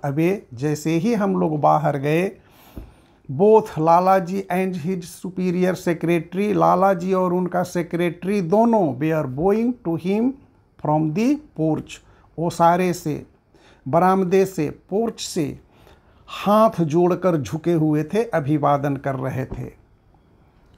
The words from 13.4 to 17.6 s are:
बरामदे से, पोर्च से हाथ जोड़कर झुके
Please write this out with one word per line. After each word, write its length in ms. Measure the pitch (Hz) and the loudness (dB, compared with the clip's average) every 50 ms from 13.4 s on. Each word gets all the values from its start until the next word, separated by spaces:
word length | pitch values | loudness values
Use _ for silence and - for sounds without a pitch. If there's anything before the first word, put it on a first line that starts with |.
| _ _ _ _ _ _ _ _ _ 135 | _ _ _ _ _ _ _ _ _ -2
बरामदे 560 | 131 170 180 185 190 190 190 175 190 190 196 | 2 2 4 4 4 2 2 2 2 2 2
से, 260 | 190 - - 151 139 | 2 -2 -4 -4 -4
पोर्च 500 | 135 - _ _ 180 208 233 233 226 - | -6 -10 _ _ -4 -4 -2 -4 -6 -8
से 380 | - - - 185 147 131 131 135 - _ _ _ _ - - _ _ _ _ _ _ | -12 -8 -6 -4 -4 -6 -6 -12 -16 _ _ _ _ -20 -20 _ _ _ _ _ _
हाथ 540 | - - - - 190 208 220 226 220 220 - | -16 -14 -6 0 2 4 4 4 4 4 0
जोड़कर 560 | 170 147 143 175 175 180 180 175 180 185 170 | -2 0 2 2 2 2 2 2 0 0 0
झुके 360 | 156 127 95 151 160 | 0 -2 -4 -8 -6